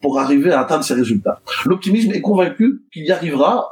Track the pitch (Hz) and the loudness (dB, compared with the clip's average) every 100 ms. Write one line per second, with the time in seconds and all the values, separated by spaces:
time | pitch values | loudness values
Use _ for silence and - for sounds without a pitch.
0 | 143 135 135 143 156 147 127 156 135 123 | -2 -2 2 2 4 2 0 -2 -2 -2
1 | 120 107 - - - - 131 190 - 208 | 0 0 -2 -6 -8 -6 -2 -2 0 0
2 | 220 202 - 202 175 - 226 277 _ - | 2 -2 0 0 0 2 0 0 _ -12
3 | 151 180 170 139 151 240 - | -2 -2 -2 0 2 2 -4